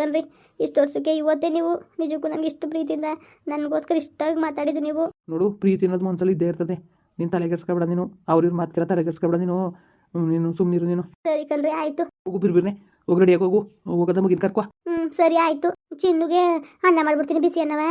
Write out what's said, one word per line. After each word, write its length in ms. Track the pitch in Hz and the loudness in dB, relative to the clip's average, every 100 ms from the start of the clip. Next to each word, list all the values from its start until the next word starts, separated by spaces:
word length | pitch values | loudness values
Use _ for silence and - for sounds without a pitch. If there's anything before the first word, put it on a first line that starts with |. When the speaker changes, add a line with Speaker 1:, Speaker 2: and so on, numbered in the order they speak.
Speaker 1:
ಕಣ್ರಿ. 200 | 302 311 311 _ _ - | -2 -2 -4 _ _ -6
ಇಷ್ಟು 180 | 302 285 | -2 0
ವರ್ಷಕ್ಕೆ 300 | 285 285 302 311 | 0 0 -2 0
ಇವತ್ತೇ 280 | 302 311 330 330 | 0 0 0 -2
ನೀವು 160 | 330 339 - - | -2 -4 -6 -8
ನಿಜಕ್ಕೂ 240 | 320 311 311 | -6 -4 -6
ನಂಗೆ 160 | 311 320 | -4 -6
ಇಷ್ಟು 140 | 302 302 | -6 -8
ಪ್ರೀತಿಯಿಂದ 360 | 320 302 311 311 311 - _ - | -6 -4 -4 -6 -8 -12 _ -8
ನನಗೋಸ್ಕರ 440 | 294 294 311 - 330 | -6 -4 -4 -2 -2
ಇಷ್ಟಾಗಿ 360 | 294 - 302 330 311 | -4 -6 -4 -2 -2
ಮಾತಾಡಿದ್ದು 360 | 294 294 302 302 | -2 -4 -4 -4
ನೀವು. 180 | 302 330 - - | -4 -4 -6 -8
Speaker 2:
ನೋಡು, 140 | 160 208 202 | -2 -2 0
ಪ್ರೀತಿ 220 | 196 190 185 | 0 2 0
ಅನ್ನೋದು 200 | 180 190 | 0 -2
ಮನ್ಸಲ್ಲಿ 260 | 180 185 165 | -2 0 0
ಇದ್ದೇ 120 | 175 | -2
ಇರ್ತದೆ. 240 | 165 170 175 - _ _ - | -2 -4 -6 -10 _ _ -8
ನೀನ್ 120 | 170 180 | -4 -2
ತಲೆ 140 | 170 | -2
ಕೆಡ್ಸ್ಕೊಬೇಡ 340 | 170 170 175 170 | -4 -2 -2 0
ನೀನು, 120 | 175 180 - - | -2 -4 -6 2
ಅವ್ರ 80 | 165 170 | 4 4
ಇವ್ರ 100 | 175 | 0
ಮಾತ್ಗೆಲ್ಲ 260 | 165 165 170 | -4 -2 0
ತಲೆ 100 | 175 165 | 0 -2
ಕೆಡ್ಸ್ಕೊಬೇಡ 300 | 160 170 170 180 | -2 0 0 0
ನೀನು. 120 | 180 185 180 _ _ _ | -2 -4 -8 _ _ _
ಹ್ಮ್, 160 | 170 160 | -4 0
ನೀನು 140 | 165 165 165 | 0 0 0
ಸುಮ್ನಿರು 260 | 180 175 170 | 0 0 0
ನೀನು. 120 | 175 175 _ 330 | -2 -4 _ -4
Speaker 1:
ಸರಿ 160 | 302 302 | -2 -2
ಕಣ್ರಿ, 220 | 294 294 320 | -2 -2 -2
ಆಯ್ತು. 240 | 302 294 330 _ - | -4 -4 -6 _ 0
Speaker 2:
ಹೋಗು 100 | 190 | 2
ಬಿರ್ಬಿರ್ನೆ, 280 | 185 175 190 208 _ _ - | 4 4 2 -2 _ _ 0
ಹೋಗಿ 120 | 175 | 4
ರೆಡಿಯಾಗಿ 220 | 185 175 185 | 6 6 4
ಹೋಗು, 140 | 208 202 _ 185 | 2 0 _ -4
ಹೋಗೋದ 320 | 170 175 185 | 0 2 2
ಮುಗಿನ 160 | 190 175 | 2 2
ಕರ್ಕೊ. 180 | 196 208 202 _ 339 | 0 -2 -4 _ -6
Speaker 1:
ಹ್ಮ್, 220 | 339 330 - | -4 -2 2
ಸರಿ 200 | 330 330 | 2 4
ಆಯ್ತು. 260 | 330 285 339 - - 330 | 2 0 -2 -4 -12 -4
ಚಿನ್ನುಗೆ 400 | 370 320 320 349 359 330 - _ 370 | 0 0 2 2 2 0 -6 _ 2
ಅನ್ನ 120 | 330 302 | 2 2
ಮಾಡ್ಬಿಡ್ತೀನಿ, 340 | 302 294 320 | 0 0 0
ಬಿಸಿ 160 | 339 339 | 0 0
ಅನ್ನವ, 180 | 302 302 311 | -2 -2 0